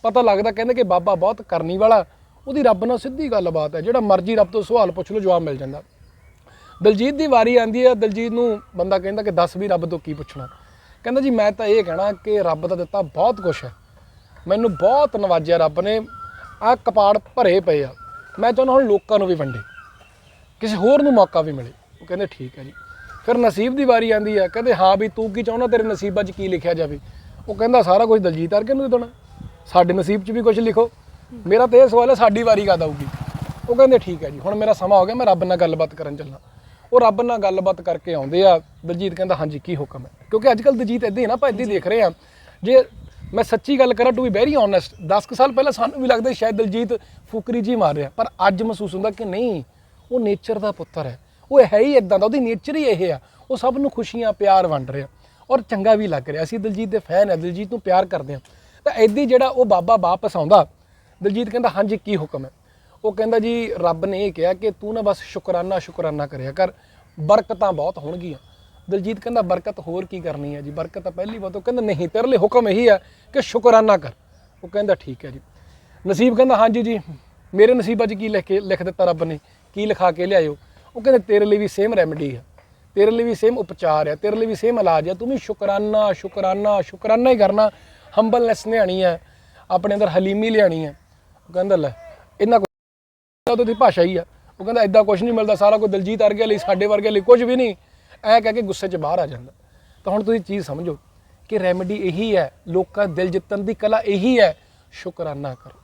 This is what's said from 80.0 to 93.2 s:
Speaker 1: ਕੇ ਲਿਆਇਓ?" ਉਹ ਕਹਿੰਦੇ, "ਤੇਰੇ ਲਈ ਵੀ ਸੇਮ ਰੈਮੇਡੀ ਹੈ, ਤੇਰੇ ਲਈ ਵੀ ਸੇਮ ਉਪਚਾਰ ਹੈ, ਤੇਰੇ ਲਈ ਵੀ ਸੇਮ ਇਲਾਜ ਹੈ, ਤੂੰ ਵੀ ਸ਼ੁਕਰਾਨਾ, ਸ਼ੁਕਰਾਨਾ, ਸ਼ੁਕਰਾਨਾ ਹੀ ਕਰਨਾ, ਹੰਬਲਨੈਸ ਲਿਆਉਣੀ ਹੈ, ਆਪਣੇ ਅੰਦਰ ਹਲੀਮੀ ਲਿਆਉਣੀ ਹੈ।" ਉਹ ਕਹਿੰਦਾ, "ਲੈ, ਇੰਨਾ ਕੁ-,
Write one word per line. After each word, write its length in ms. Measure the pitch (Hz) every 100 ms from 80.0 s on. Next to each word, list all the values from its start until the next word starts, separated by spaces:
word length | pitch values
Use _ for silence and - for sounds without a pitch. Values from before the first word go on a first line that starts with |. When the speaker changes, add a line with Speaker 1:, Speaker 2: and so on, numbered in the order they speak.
| 185
Speaker 1:
ਕੇ 140 | 160 180
ਲਿਆਇਓ?" 320 | 190 156 147 _ _ _ 240
ਉਹ 60 |
ਕਹਿੰਦੇ, 220 | 233 254 196
"ਤੇਰੇ 180 | 208 208
ਲਈ 120 | 208
ਵੀ 100 | 208
ਸੇਮ 260 | - 208
ਰੈਮੇਡੀ 420 | 208 160 156 143 123
ਹੈ, 100 | - _ _ _ _ 202
ਤੇਰੇ 160 | 208
ਲਈ 120 | 233
ਵੀ 120 | 233 214
ਸੇਮ 220 | 220 247
ਉਪਚਾਰ 500 | 180 180 170 151 147
ਹੈ, 80 | -
ਤੇਰੇ 200 | 208 214
ਲਈ 100 | 226
ਵੀ 100 | 214
ਸੇਮ 240 | 226 240
ਇਲਾਜ 300 | 190 160 160
ਹੈ, 40 |
ਤੂੰ 160 | 180 240
ਵੀ 80 | 269
ਸ਼ੁਕਰਾਨਾ, 760 | - 214 202 202 214 214 208
ਸ਼ੁਕਰਾਨਾ, 680 | 180 190 202 190 190 208 202
ਸ਼ੁਕਰਾਨਾ 480 | 170 190 214 226 254
ਹੀ 80 | 247
ਕਰਨਾ, 340 | 196 202 214 - - _ - -
ਹੰਬਲਨੈਸ 480 | 220 240 233 214 220
ਲਿਆਉਣੀ 360 | 226 190 185
ਹੈ, 180 | 185 165 _ _ _ _ _
ਆਪਣੇ 240 | 185 202 202
ਅੰਦਰ 120 | 202
ਹਲੀਮੀ 420 | 175 190 202 226
ਲਿਆਉਣੀ 360 | 220 196 160 151
ਹੈ।" 140 | 143 _ _ _ _ _
ਉਹ 40 |
ਕਹਿੰਦਾ, 220 | 175 190 185
"ਲੈ, 140 | 143 113 - - _ _
ਇੰਨਾ 180 | 202 233
ਕੁ-, 60 | 196 _ _ _ _ _